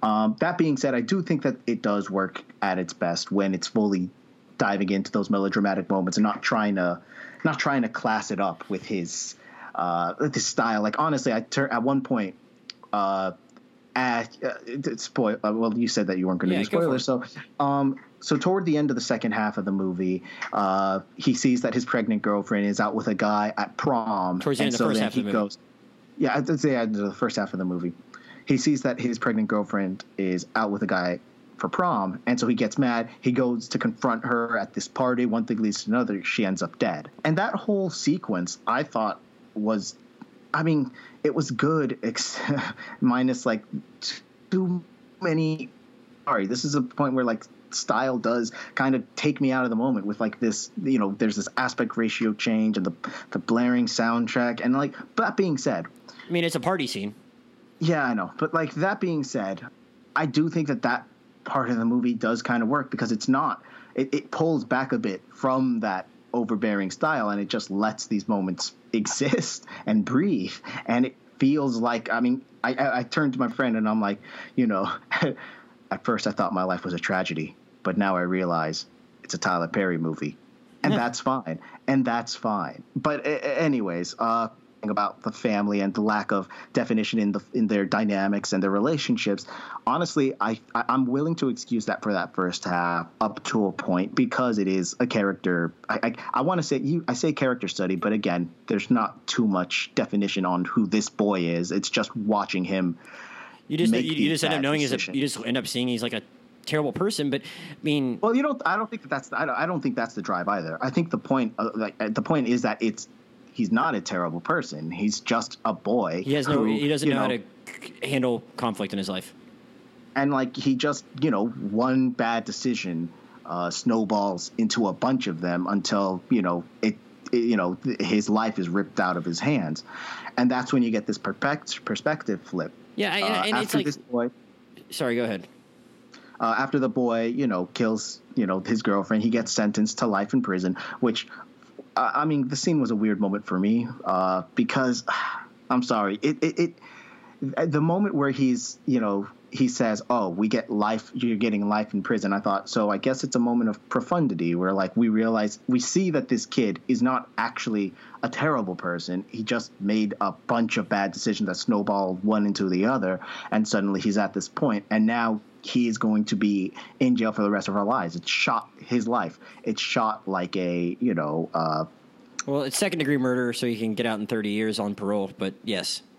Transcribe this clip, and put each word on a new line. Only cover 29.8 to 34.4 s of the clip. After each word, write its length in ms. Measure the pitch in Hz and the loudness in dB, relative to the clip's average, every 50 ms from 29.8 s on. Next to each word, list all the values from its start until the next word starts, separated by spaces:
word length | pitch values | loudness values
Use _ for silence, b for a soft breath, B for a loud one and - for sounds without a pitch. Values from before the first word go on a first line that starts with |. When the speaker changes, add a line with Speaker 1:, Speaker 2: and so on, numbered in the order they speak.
| 98 92 95 92 - - - | 0 0 -4 -6 -10 -16 -6
Speaker 1:
is 300 | - 98 92 90 90 85 - - | -4 -2 0 0 -2 -2 -4 -2
out 140 | 110 113 104 | -2 0 0
with 120 | 101 98 110 | 0 -2 0
a 40 | |
guy 340 | 92 98 92 90 90 90 - - - - - - - - - | 0 0 0 0 0 -2 -4 -6 -16 -20 -20 -20 -20 -12 -6
for 100 | - - | -6 -4
prom, 520 | - - 185 180 156 110 98 92 87 85 - | -2 0 0 2 2 0 0 -2 -4 -6 -2
and 140 | - 123 123 | -2 -2 0
so 60 | - | 0
he 80 | 113 123 | 0 0
gets 240 | 110 123 110 - - | 0 0 -2 0 0
mad. 300 | 135 123 120 117 117 117 B B | 0 2 2 -2 -4 -6 B B
He 100 | B 131 123 | B 0 2
goes 360 | 127 131 123 123 113 113 - | 2 2 0 0 -2 -4 -4
to 80 | - - | -4 -2
confront 460 | - 120 113 - - 131 117 113 120 | -2 -2 -2 0 0 0 0 0 0
her 320 | 131 123 117 | -2 0 0